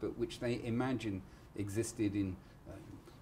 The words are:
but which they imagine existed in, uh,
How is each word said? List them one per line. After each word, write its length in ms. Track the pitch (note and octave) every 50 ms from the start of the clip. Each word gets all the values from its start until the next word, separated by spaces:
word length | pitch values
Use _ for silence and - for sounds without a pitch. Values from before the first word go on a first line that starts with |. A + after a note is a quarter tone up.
but 180 | - F#2 - -
which 220 | A#2+ A#2 - -
they 200 | B2 A#2 A#2+ A2 A#2+
imagine 580 | A#2+ A2+ A#2+ B2+ C3 B2+ A2 A2 A2 G2 F#2 - - - - - - -
existed 600 | - G2+ G2+ G2 A2 A2+ - - - G#2+ G2+ G2
in, 220 | G#2 G2 F#2+ F#2 - - - - - -
uh, 100 | - - - - - - - - - - -